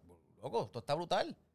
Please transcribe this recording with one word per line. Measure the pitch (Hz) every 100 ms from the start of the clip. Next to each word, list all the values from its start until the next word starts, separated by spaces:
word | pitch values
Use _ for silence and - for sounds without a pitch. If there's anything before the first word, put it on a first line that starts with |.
| - - _ -
loco, | 104 226
esto | 120 123
está | -
brutal. | 151 170 185 320 - _